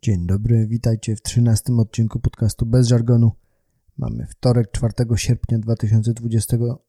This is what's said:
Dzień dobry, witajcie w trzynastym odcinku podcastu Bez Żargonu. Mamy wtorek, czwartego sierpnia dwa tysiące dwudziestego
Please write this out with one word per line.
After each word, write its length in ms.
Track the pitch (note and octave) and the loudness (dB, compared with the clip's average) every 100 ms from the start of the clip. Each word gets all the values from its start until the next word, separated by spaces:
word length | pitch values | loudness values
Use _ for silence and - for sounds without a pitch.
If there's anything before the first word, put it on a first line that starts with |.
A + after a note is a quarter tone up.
| - | 0
Dzień 200 | F#2+ F2 | -2 0
dobry, 400 | G2 A2+ A#2 A2 | -2 2 2 2
witajcie 500 | A#2 A#2 A2+ - G#2+ | -2 -2 -2 -4 -6
w 60 | |
trzynastym 580 | - - A#2 A2 - A#2+ | -2 2 2 2 0 0
odcinku 400 | A2 - A2+ A#2 | 0 0 -2 0
podcastu 460 | - - A2 - A#2 | -4 -2 -4 -2 0
Bez 200 | B2+ A#2+ | 2 4
Żargonu. 440 | A#2+ A2+ A#2+ A#2 - _ _ _ _ _ - | 2 4 4 4 0 _ _ _ _ _ -10
Mamy 280 | A#2+ A2+ F#2+ | -8 -6 -10
wtorek, 440 | - B2+ A#2+ A2 | -4 0 2 0
czwartego 460 | - B2 - A#2+ A2+ | -2 -4 -2 -2 -2
sierpnia 420 | - A#2 - A#2 | 0 -2 -2 -4
dwa 180 | G#2+ A2+ | -2 -4
tysiące 360 | G#2+ A2 A2 | 0 0 0
dwudziestego 720 | A#2 A#2 A2+ - A#2+ A#2+ B2 | -4 -2 -2 -2 -2 -2 -6